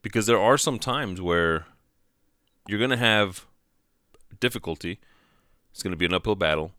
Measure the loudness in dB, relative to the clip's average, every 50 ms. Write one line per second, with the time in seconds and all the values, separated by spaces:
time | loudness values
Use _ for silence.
0 | -12 -2 -2 0 4 4 4 6 6 4 4 4 2 -2 -4 -4 -4 -4 -4 -4
1 | -4 -6 -8 -6 -2 0 2 2 4 2 0 -2 -4 -10 _ _ _ _ _ _
2 | _ _ _ _ _ _ _ _ _ _ _ _ _ -6 -2 -2 0 0 0 0
3 | 2 2 4 4 2 0 -2 -12 -20 -20 _ _ _ _ _ _ _ _ _ _
4 | _ _ _ _ -20 _ -6 -4 -4 -4 -4 -4 -8 -8 -8 -8 -8 -10 -10 -10
5 | _ _ _ _ _ _ _ _ _ _ _ _ _ _ _ -10 -8 -8 -2 -2
6 | 0 0 0 0 0 -2 -2 0 0 0 0 0 -2 -8 -12